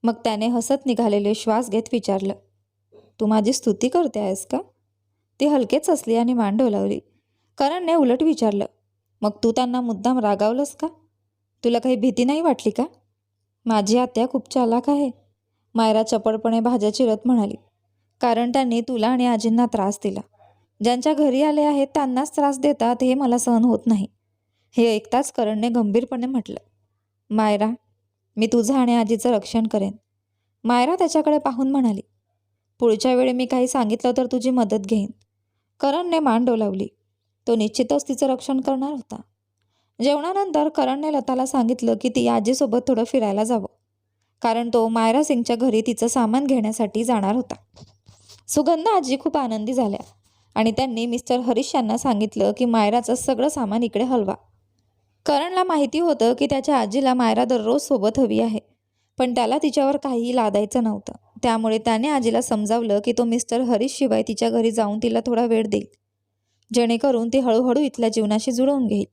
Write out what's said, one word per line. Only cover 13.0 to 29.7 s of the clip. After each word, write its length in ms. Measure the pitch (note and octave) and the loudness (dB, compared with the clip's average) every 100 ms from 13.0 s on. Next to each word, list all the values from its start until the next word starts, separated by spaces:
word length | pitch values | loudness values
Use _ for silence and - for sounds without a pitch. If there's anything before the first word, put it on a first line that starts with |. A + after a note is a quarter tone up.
| _ _ _ _ _ _ A#3 | _ _ _ _ _ _ -2
"माझी 320 | G#3+ G3+ A#3 | 0 2 0
आत्या 300 | B3+ A3+ B3+ | 0 -2 -2
खूप 240 | C4+ - | -4 -4
चालाक 380 | C4 A#3+ A#3 B3+ | -2 0 0 0
आहे," 200 | C#4+ C#4+ - _ _ _ _ _ | 0 -2 -6 _ _ _ _ _
मायरा 280 | A3+ A3+ A3 | -2 2 2
चपळपणे 580 | A3 A3+ A3 A3 A3+ A3+ | 0 0 0 -2 0 0
भाज्या 340 | A3+ B3 G#3 | 0 0 -2
चिरत 320 | G#3 B3 G#3+ A#3+ | 0 0 0 0
म्हणाली, 300 | B3 G3+ - _ _ _ _ _ _ | 0 0 -6 _ _ _ _ _ _
"कारण 300 | B3 A3+ A#3+ | 0 0 0
त्यांनी 300 | B3+ B3+ A#3 | 0 0 -2
तुला 280 | A#3 B3 A3 | -2 -2 0
आणि 180 | B3+ B3 | 2 2
आजींना 400 | A3+ A3+ A3+ A#3+ | 2 2 2 2
त्रास 320 | A#3 G3 G3+ | 0 -2 -2
दिला. 180 | G#3 G3 - _ - _ _ _ | -6 -6 -12 _ -20 _ _ _
ज्यांच्या 340 | G#3+ B3 D4+ | -2 0 0
घरी 280 | D4+ D4+ B3+ | 2 2 2
आले 200 | D4+ D4+ | 2 2
आहेत 240 | D4 C#4+ C#4 | 2 2 0
त्यांनाच 500 | D4+ C4+ B3+ D4 - | -2 -2 -2 -4 0
त्रास 220 | C#4+ C4+ | 0 2
देतात 440 | D4 C#4+ A#3 B3 | 0 0 0 0
हे 120 | B3+ | 0
मला 240 | C4 C4+ A#3+ | 2 2 0
सहन 260 | A#3+ A#3 | 2 4
होत 220 | A#3+ A3+ - | 4 2 2
नाही." 200 | G#3+ G3 _ _ _ _ _ _ - | 0 0 _ _ _ _ _ _ 0
हे 180 | A#3 | 2
ऐकताच 380 | G#3+ - A#3+ C#4 | 2 0 -2 -2
करणने 360 | - G#3+ G#3+ A#3 | -2 -2 -2 -2
गंभीरपणे 580 | A#3+ G#3+ G#3 B3+ B3+ B3 | 0 0 0 -2 -6 -4
म्हटलं, 340 | C4 - - _ _ _ _ _ _ _ | -4 -6 -14 _ _ _ _ _ _ _
"मायरा, 400 | G#3+ G#3+ G#3 G#3+ A#3+ _ _ _ _ _ - | 0 2 2 0 -4 _ _ _ _ _ -4
मी 100 | A3 | 0
तुझं 280 | A#3+ A3 | 2 2
आणि 200 | C4+ B3 | 2 4
आजीचं 360 | A#3+ A3 A3+ B3 | 2 2 0 0
रक्षण 360 | A3 - A3+ | 0 0 -2
करेन." 260 | A3+ | 0